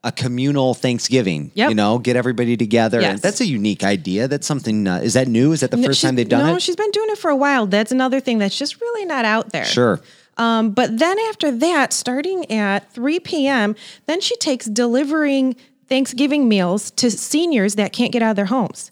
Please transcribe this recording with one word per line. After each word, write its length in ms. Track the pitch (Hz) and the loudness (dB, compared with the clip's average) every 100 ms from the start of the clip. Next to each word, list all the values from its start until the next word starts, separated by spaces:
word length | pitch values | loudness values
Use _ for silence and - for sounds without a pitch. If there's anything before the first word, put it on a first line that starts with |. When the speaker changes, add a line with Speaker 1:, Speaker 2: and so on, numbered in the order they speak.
| 120 | -6
Speaker 1:
a 60 | |
communal 600 | - 127 123 135 143 131 | -4 -4 -2 0 2 2
Thanksgiving, 760 | 120 127 120 - 127 98 78 73 | 2 -2 -2 2 2 2 -2 -4
Speaker 2:
Yep. 160 | 190 220 | 0 0
Speaker 1:
you 40 | |
know, 240 | 107 104 120 | 2 2 2
get 160 | 120 123 | 0 0
everybody 420 | 123 120 120 117 | 0 0 0 0
together. 400 | 110 113 113 117 | 2 2 2 2
And 140 | - | 0
Speaker 2:
Yes. 60 | 143 | 0
Speaker 1:
that's 200 | 190 202 | -2 0
a 60 | 233 | -2
unique 360 | 120 104 98 | 0 0 0
idea. 460 | 98 101 85 92 131 | -2 -2 -2 -2 -2
That's 180 | 143 - | -4 -2
something, 400 | 143 117 107 98 | -4 -2 -2 0
uh, 140 | 90 | 0
is 120 | 110 | 0
that 140 | 117 127 | 0 2
new? 240 | 113 139 | 2 4
Is 80 | 160 | 2
that 100 | 127 | 0
the 80 | 120 | 0
Speaker 2:
No, 80 | 139 | 2
Speaker 1:
first 140 | 135 | 2
Speaker 2:
she's, 80 | - | 0
Speaker 1:
time 80 | 127 | 0
they've 120 | 110 | 2
done 180 | - 294 | 2 2
Speaker 2:
no, 100 | 349 | 2
Speaker 1:
it? 60 | |
Speaker 2:
she's 140 | 349 349 | -2 -2
been 140 | 427 | -2
doing 180 | 415 440 | -2 -2
it 60 | 415 | -2
for 140 | 339 | 0
a 60 | 277 | 2
while. 300 | 277 277 208 | 2 2 2
That's 240 | 202 220 | 0 0
another 300 | 254 262 269 | 0 0 0
thing 160 | 262 226 | 0 0
that's 220 | 196 - | 0 -2
just 240 | 285 - | -6 -6
really 240 | 466 466 381 | -6 -4 -4
not 180 | 277 | -2
out 280 | 226 220 233 | 0 0 -2
there. 120 | 156 | -6
Speaker 1:
Sure. 360 | - - 120 85 - - _ - | -2 2 2 2 -4 -20 _ -4
Speaker 2:
Um, 360 | 233 226 220 | 0 2 0
but 260 | 202 247 226 | 2 0 2
then 200 | 320 392 453 | 0 0 -2
after 200 | 427 311 | -2 -2
that, 440 | 233 320 330 262 | 0 0 2 0
starting 560 | - - 254 311 381 - | -2 -4 -4 -4 -4 -2
at 400 | 220 208 202 - | -2 0 -2 -4
three 260 | - 254 339 | -6 -2 -2
P 280 | - 330 269 | -4 -2 0
M, 300 | 262 208 214 - - - | 2 0 -2 -10 -14 -4
then 140 | 330 | -4
she 160 | - 480 | -2 -4
takes 300 | 320 254 226 | -2 -2 -2
delivering 920 | 214 240 240 285 311 294 277 262 247 - _ _ | -2 2 2 0 0 2 2 0 -2 -12 _ _
Thanksgiving 600 | 262 269 247 285 294 254 | -2 0 0 0 2 4
meals 400 | 208 175 202 - | 4 2 0 -4
to 180 | - 247 | -2 0
seniors 640 | 202 - 302 349 269 196 208 | 0 -2 0 2 2 2 0
that 160 | 202 | -2
can't 180 | - 240 | 0 -2
get 80 | 240 | 2
out 100 | 226 | 0
of 60 | 202 | 0
their 80 | 196 | 0
homes. 440 | 254 196 - - | 0 -2 -6 -18